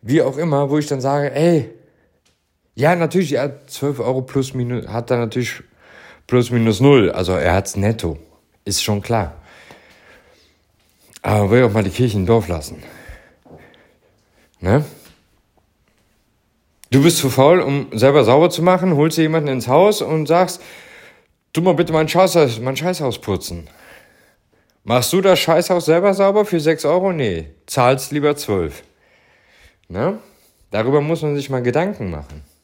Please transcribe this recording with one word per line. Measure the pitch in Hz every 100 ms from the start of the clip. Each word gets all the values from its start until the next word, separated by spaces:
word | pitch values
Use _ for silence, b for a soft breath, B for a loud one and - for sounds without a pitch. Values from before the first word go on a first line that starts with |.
wie | 107 156
auch | 139 135
immer, | 165 143 143
wo | 151
ich | 147
dann | 135
sage, | 127 143 143
ey, | 139 165 165 120 - _ _ _ _ _ _ _ _ _ -
ja, | 143 180
natürlich, | 165 180 165
er | 131
hat | 139 127 _
zwölf | - 143 131
Euro | 117 131
plus | 131 135 135
minus, | 131 120 123 -
hat | 117 117
er | 123
natürlich | 117 123 117 - - B B B B B -
plus | 123 120
minus | 120 113 101
null, | 135 139 95
also | - 90
er | 90 80
hat's | 92 98 -
netto, | 98 113 85 82 - _ _ _
ist | - 98
schon | - 104
klar. | - 117 80 - b b b b b b b b b b b b _ _ _ _ b -
Aber | - 107 101
will | 120
auch | 123
mal | 107
die | 98
Kirche | - 127 101
im | 90
Dorf | 117 87
lassen. | 82 - - B B B B B B _ b b b b b b b b b b _
Ne? | 87 127 147 B B B B _ _ _ _ _ _ _ _ _ _ _ _ _ _ _ _
Du | 131
bist | 156 170
zu | 135
faul, | 127 135 180
um | 160 139 - 107
selber | 131 143
sauber | 113 135 170
zu | 165
machen, | 170 185 185 147
holst | 156 165
dir |
jemanden | 156 160 147
ins | 135 117
Haus | 139 202 208
und | 113 156 151
sagst, | 165 180 - B B B B B B B _ _
„Tu | -
mal | 180 160
bitte | 165
mein | 160 156
Scheißhaus, | 170 190 170 143 110
mein | 123 131
Scheißhaus | 170 175 139 110
putzen.“ | - 92 - 85 76 b b b b b b b b b b b
Machst | - 123 120
du | 185
das | 190 180
Scheißhaus | - 160 175 180 165
selber | 165 202
sauber | 196 196 208
für | 208 170
sechs | 151 156
Euro? | 147 175 196
Nee, | 170 117 85 78 _ _
zahlst | - 123 135 -
lieber | 147 147 147
zwölf. | - 98 80 73 _ b b b b b b b b b _
Ne? | 85 147 214 b b b b _
Darüber | 101 113 147
muss | 147 160
man | 156 143
sich | 139
mal | 131
Gedanken | 120 135 185 202 98
machen. | 76 71 76 73 _